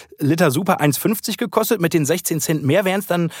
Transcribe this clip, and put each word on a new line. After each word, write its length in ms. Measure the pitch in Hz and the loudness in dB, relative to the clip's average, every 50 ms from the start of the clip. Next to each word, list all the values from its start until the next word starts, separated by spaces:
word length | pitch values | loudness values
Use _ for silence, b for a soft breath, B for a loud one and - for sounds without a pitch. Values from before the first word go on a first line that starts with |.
| B B - _ | B B -10 _
Liter 320 | 156 131 160 165 180 151 | 0 0 2 4 2 2
Super 300 | 131 151 196 190 180 - | 2 0 0 0 0 2
eins 160 | 151 147 135 - | 2 0 0 2
fünfzig 400 | - 175 220 - - - 202 - | 0 -2 -2 -2 -4 -6 -4 -4
gekostet, 440 | 240 202 - 220 220 - 240 202 | -6 -2 0 0 2 2 0 0
mit 120 | 170 165 151 | 0 0 2
den 140 | 165 147 131 | 0 0 2
sechzehn 340 | 165 185 - - 175 156 | -2 -2 -2 -4 -4 -2
Cent 220 | - - 160 151 - | -2 -2 -2 0 0
mehr 200 | 131 151 190 202 | 2 2 2 2
wären's 220 | 190 185 202 - | 2 0 -2 -2
dann 260 | - 175 170 170 160 B B | -2 -2 -2 -2 -2 B B